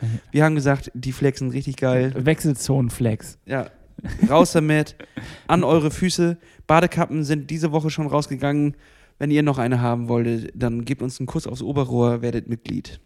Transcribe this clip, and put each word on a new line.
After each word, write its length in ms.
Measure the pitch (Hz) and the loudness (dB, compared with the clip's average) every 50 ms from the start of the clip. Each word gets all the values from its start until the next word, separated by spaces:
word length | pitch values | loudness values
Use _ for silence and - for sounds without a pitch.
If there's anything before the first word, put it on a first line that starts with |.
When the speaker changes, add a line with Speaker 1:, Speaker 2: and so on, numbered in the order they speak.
Speaker 1:
Ja. 60 | 123 113 113 - - - | -4 -4 -4 -6 -8 -2
Speaker 2:
Wir 120 | - 147 151 | 2 4 4
haben 120 | 156 156 | 4 4
gesagt, 360 | 147 135 143 139 135 - - - | 2 2 2 0 0 -2 -8 -12
die 200 | 127 127 135 123 | -8 -8 -8 -4
Flexen 360 | - 143 135 131 - 135 127 | 0 0 0 0 0 -4 -4
richtig 280 | 123 139 - 143 131 | -4 -4 -6 -6 -6
geil. 360 | - 135 127 127 127 127 131 131 | -2 0 0 2 2 0 0 -2
Speaker 1:
Wechselzonenflex. 1200 | 135 123 151 160 - - 156 131 - - - 135 139 123 113 - - 120 113 107 - - - - - _ | 0 0 0 0 2 0 -2 -2 0 -2 0 0 0 0 -2 -2 -2 0 0 0 -2 -8 -16 -20 -20 _
Speaker 2:
Ja. 220 | - 135 131 - - - - - _ - - - - - - - 113 | -6 -6 -6 -6 -8 -14 -20 -20 _ -20 -14 -12 -12 0 0 2 4
Raus 220 | 139 165 180 - | 6 6 6 6
damit. 440 | - 165 151 151 151 151 147 - - - - - _ - | 4 2 2 4 2 2 2 0 -6 -14 -20 -16 _ -14
Speaker 1:
<laughs> 260 | - - - - - | -14 -14 -18 -14 -2
Speaker 2:
An 160 | - - - 135 | 0 2 2 4
eure 260 | 127 160 165 147 156 | 4 4 4 4 2
Füße. 460 | - - 185 180 - - 175 170 170 - _ _ _ - - | 0 0 -2 -2 2 2 0 0 0 -2 _ _ _ -12 0
Badekappen 560 | - 156 165 180 170 - 165 175 - 165 156 147 | 4 6 6 6 4 2 0 -2 0 -2 -4 -2
sind 260 | 135 156 151 135 139 | -2 -2 -2 -2 -6
diese 220 | 151 160 165 156 | -4 -4 -2 0
Woche 180 | 147 160 151 156 | 0 0 0 -2
schon 180 | - - 139 | -2 -4 -4
rausgegangen. 680 | 139 139 151 147 - 139 127 143 143 143 147 147 147 143 - _ _ _ _ _ _ _ _ | -2 0 -2 -2 -2 -6 -4 -2 -2 0 0 0 0 -2 -6 _ _ _ _ _ _ _ _
Wenn 120 | 143 151 | -2 2
ihr 120 | 147 151 151 | 2 4 4
noch 140 | 147 135 131 | 2 2 0
eine 200 | 117 120 127 123 | 0 0 2 2
haben 280 | 123 120 120 120 117 117 | 2 0 0 -2 -2 0
wolltet, 420 | 120 120 117 117 117 113 110 - - | 0 0 0 0 -2 -2 -6 -8 -6
dann 280 | 117 123 117 117 120 117 | -4 -2 -2 -2 -4 -4
gebt 180 | 123 135 - | -6 -6 -4
uns 180 | - 131 - - | -6 -8 -6 -8
einen 60 | 131 | -8
Kuss 200 | 120 - 165 - | -6 -6 -8 -6
aufs 140 | - 123 127 | -6 -8 -8
Oberrohr, 600 | 113 110 143 143 131 127 120 120 120 120 120 117 | -6 -4 -2 -2 -2 0 2 2 2 2 2 0
werdet 280 | 123 120 117 113 110 - | -2 -4 -4 -4 -6 -6
Mitglied. 500 | 117 113 - - - - - - - - - | -8 -8 -6 -8 -8 -8 -8 -10 -16 -20 -20